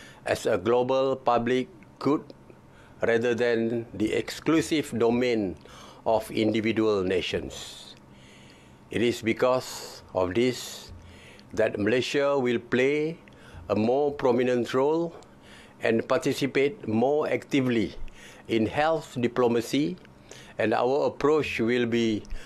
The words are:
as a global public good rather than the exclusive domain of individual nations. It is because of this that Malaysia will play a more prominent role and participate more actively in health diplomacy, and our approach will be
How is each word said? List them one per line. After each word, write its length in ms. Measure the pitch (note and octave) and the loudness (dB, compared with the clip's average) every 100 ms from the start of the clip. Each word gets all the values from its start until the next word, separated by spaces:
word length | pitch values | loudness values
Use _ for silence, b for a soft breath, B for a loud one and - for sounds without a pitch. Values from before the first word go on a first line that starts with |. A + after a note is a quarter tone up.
| B B B | B B B
as 200 | G#2 B2+ | -2 0
a 120 | A2 | 0
global 580 | F#2+ A#2+ B2 C3 C3+ C3+ | 2 2 2 2 0 0
public 520 | - A#2+ A#2 B2+ B2 - - - | 2 2 2 0 -2 -8 -20 -4
good 240 | C3 D3+ - - - - - B B B | 0 0 -2 -20 -20 -20 -20 B B B
rather 320 | G#2 A#2 A#2+ | 0 2 2
than 520 | A#2 A#2+ A#2 A2+ A#2 A2+ | 0 0 0 0 -2 -6
the 200 | G2+ A2 | -4 -2
exclusive 800 | G#2 - - - D#3+ D#3+ D#3 C#3+ A#2+ | 0 -4 -6 0 2 2 -2 -2 0
domain 580 | A#2 A#2+ B2 A2+ G2 D#2+ B B B B B | 2 2 2 0 0 -4 B B B B B
of 240 | - - | 0 0
individual 720 | A2 G#2+ A2 A2 G#2+ A2 G#2 | 0 0 2 0 2 2 2
nations. 920 | F#2 F#2 - F#2 C#2 - - - - - - B B B B B B B B | 0 0 -2 -4 -6 -12 -16 -16 -20 -20 -20 B B B B B B B B
It 100 | G2+ | -2
is 200 | A#2+ A2 | 0 0
because 800 | G#2+ G#2+ B2+ B2+ - - - - - | -2 2 2 2 -2 -10 -14 -16 -6
of 200 | - F#2 | -2 0
this 580 | A#2 B2+ A#2+ - - - - B B B B B | 2 0 0 -8 -14 -16 -18 B B B B B
that 260 | F#2 A2 A#2 | 0 0 0
Malaysia 580 | G#2 B2 A#2+ C#3+ C#3 C#3+ | 0 2 2 0 2 2
will 220 | B2 A#2 | 2 0
play 580 | - C#3+ C3 D3 D#3 E3+ - B B B B | 0 2 2 2 -2 -6 -14 B B B B
a 60 | G#2 | 0
more 360 | A2+ C3 D3 | 2 2 0
prominent 600 | C#3+ C3+ A#2+ B2 B2 A2+ | 0 2 2 2 0 0
role 420 | C3 C#3+ D#3+ E3+ - B B B B B B | 0 2 2 -2 -8 B B B B B B
and 260 | A#2 A2+ - | 0 0 0
participate 800 | C3 C#3 B2+ C3+ C#3 C#3 C#3+ - | 0 0 -2 -2 0 0 -2 -2
more 400 | G#2+ B2 D3 D3+ | 0 2 2 0
actively 680 | B2 - C#3+ B2+ A#2 F2 - - B B B B | -2 0 0 2 0 -2 -4 -10 B B B B
in 180 | A2 G#2+ | 0 0
health 500 | A2 D3+ E3 D#3 - | 0 0 0 -4 -4
diplomacy, 800 | A#2+ A#2+ B2 A#2 A2+ C3+ D#3 F3+ - - B B B B | -2 2 2 2 0 -2 -2 -4 -14 -20 B B B B
and 160 | A2 | 0
our 340 | A2+ B2 C#3 C3+ | 2 2 0 0
approach 520 | - C#3 D3+ C3+ - | 0 2 2 0 -2
will 260 | A2+ B2 A#2+ | 0 0 0
be 380 | A#2 A2+ G#2+ G2+ B | 2 0 0 -4 B